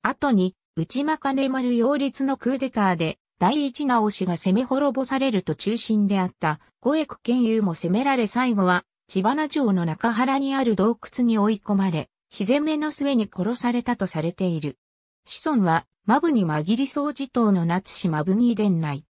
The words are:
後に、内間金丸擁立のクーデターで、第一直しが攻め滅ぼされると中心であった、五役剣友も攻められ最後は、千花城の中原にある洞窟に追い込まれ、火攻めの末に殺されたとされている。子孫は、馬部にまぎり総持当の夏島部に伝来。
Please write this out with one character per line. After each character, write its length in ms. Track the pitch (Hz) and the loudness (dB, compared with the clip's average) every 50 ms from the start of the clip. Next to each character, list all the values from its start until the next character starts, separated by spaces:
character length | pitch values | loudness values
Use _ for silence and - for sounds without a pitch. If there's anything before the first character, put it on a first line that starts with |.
後 300 | - 214 277 _ - 277 | -2 -4 -4 _ 0 2
に、 240 | 240 196 185 185 _ _ _ _ _ | 2 2 2 0 _ _ _ _ _
内 300 | - 160 _ - 254 285 | -6 -6 _ -4 -4 -2
間 140 | 302 311 302 | -2 -2 -2
金 300 | - 277 269 269 269 269 | -2 -2 -2 0 0 0
丸 280 | 262 262 247 247 247 | -2 -2 -2 0 2
擁 220 | 233 226 269 285 285 | 2 2 2 2 0
立 260 | 277 269 - - 269 | 0 -4 -2 -2 -2
の 120 | 269 269 | -2 -2
ク 180 | - - 240 269 | -2 -2 -2 -2
ー 40 | 254 | -2
デ 120 | 269 262 | -4 -4
タ 220 | - 226 208 190 | -2 0 0 0
ー 40 | 180 | 0
で、 220 | 165 165 160 - _ _ _ _ _ | 0 -2 -4 -4 _ _ _ _ _
第 280 | - 190 269 302 285 | 0 2 2 2 -2
一 180 | 277 240 - 294 | -2 -4 -4 -2
直 240 | 269 247 233 214 214 | 0 2 2 2 0
し 140 | 202 - 190 | -2 -2 -2
が 140 | 180 175 160 | -2 -2 -2
攻 160 | - 185 190 | 0 2 2
め 100 | 220 262 | 2 2
滅 280 | 247 262 269 294 285 | 0 0 0 0 0
ぼ 120 | 226 269 262 | 0 -2 -4
さ 140 | 247 269 262 | -2 -2 -2
れ 120 | 269 269 | 0 0
る 120 | 220 185 | 0 -2
と 120 | - - 151 | -2 -2 -6
中 220 | - - - 220 | -4 -2 -4 -4
心 300 | 233 - - 220 214 208 | -4 -2 -2 0 2 2
で 120 | 196 202 190 | 2 2 0
あ 60 | 185 | 0
っ 60 | 180 | -2
た、 280 | - _ - 156 151 - _ _ _ _ | -4 _ -2 -2 -2 -4 _ _ _ _
五 160 | - 240 294 | -2 0 0
役 240 | 320 302 - - - | 0 -2 -4 -8 -10
剣 240 | _ - 240 254 240 | _ -2 0 2 2
友 160 | 220 226 226 | 2 2 2
も 140 | 214 185 160 | 0 0 -2
攻 180 | - - 165 | -2 -2 0
め 100 | 180 220 | 0 0
ら 140 | 269 277 269 | 2 0 0
れ 100 | 254 226 | 0 0
最 280 | 202 - 240 254 254 233 | 0 0 0 0 0 2
後 100 | 202 185 | 2 2
は、 200 | 180 180 180 - _ _ _ _ | 2 2 2 0 _ _ _ _
千 160 | _ - 196 | _ -4 0
花 260 | 185 220 269 302 311 285 | 0 0 0 0 -2 -2
城 240 | - 311 277 220 | 0 0 2 2
の 120 | 190 180 170 | 2 2 0
中 280 | 165 156 - - 233 | -2 -4 -2 -2 -2
原 260 | 226 214 254 269 269 277 | 0 0 0 0 0 0
に 160 | 277 269 277 | -2 -2 -2
あ 100 | 269 262 | 0 0
る 100 | 240 214 | 0 2
洞 240 | 180 196 220 233 _ - - - - | 2 2 2 0 _ -8 -10 -4 0
窟 60 | 247 | 0
に 140 | 233 226 214 | 2 2 2
追 120 | 202 214 | 2 2
い 120 | 226 202 | 0 -2
込 120 | _ - 208 | _ -2 0
ま 160 | 196 190 190 | 2 2 0
れ、 180 | 165 156 - _ _ _ _ _ | 0 -2 -6 _ _ _ _ _
火 140 | - - 202 | -8 -6 0
攻 160 | 185 254 294 | 0 2 2
め 160 | 294 311 311 | 2 0 -2
の 140 | 302 302 311 | -2 -2 -4
末 240 | 294 - 285 277 277 | -4 -2 -2 0 2
に 140 | 233 214 196 | 0 0 -2
殺 220 | - - 180 208 247 | -4 -4 -4 -2 -2
さ 180 | - - 240 | -2 -2 -2
れ 100 | 240 240 | -2 -2
た 140 | 240 - 240 | -2 -2 -2
と 100 | - 196 | -2 -4
さ 160 | 180 - 160 | -4 -4 -4
れ 100 | 156 170 | -4 -4
て 140 | - - 190 | -4 -2 -2
い 140 | 180 170 156 | -2 -2 -2
る。 180 | 143 147 - _ _ _ _ _ _ _ _ _ _ | -6 -8 -10 _ _ _ _ _ _ _ _ _ _
子 240 | - - - - 320 | -12 -10 -6 -2 0
孫 140 | 294 240 190 | 2 2 4
は、 220 | 170 160 165 - _ _ _ _ | 4 2 0 -2 _ _ _ _
馬 140 | - 233 294 | 2 2 2
部 100 | 330 339 | 4 2
に 140 | 294 226 185 | 2 2 2
ま 180 | 160 151 151 | 2 0 -2
ぎ 140 | 151 175 226 | 0 0 0
り 100 | 233 277 | 0 0
総 260 | 277 - 294 285 294 | -2 -2 -2 -4 -4
持 160 | 294 - 277 254 | -4 -6 -10 -4
当 240 | _ 247 233 208 | _ 2 2 4
の 140 | 196 180 165 | 4 2 2
夏 240 | 165 170 185 - - | 0 0 -2 -2 -4
島 340 | - - - 180 156 151 151 | -6 -2 -2 -2 -2 0 0
部 100 | 180 185 | 0 2
に 200 | 214 240 240 233 | 2 2 2 2
伝 260 | 196 208 202 180 165 | 2 2 2 2 0
来。 240 | 160 151 139 139 - _ | 0 -4 -4 -8 -10 _